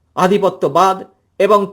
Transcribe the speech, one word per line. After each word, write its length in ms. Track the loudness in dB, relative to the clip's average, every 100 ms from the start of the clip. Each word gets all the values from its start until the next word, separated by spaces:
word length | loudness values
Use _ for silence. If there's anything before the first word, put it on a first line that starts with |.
| _
আধিপত্যবাদ 920 | -2 0 2 -2 -2 -2 0 0 0 -8 _ _ -4
এবং 280 | 0 0 0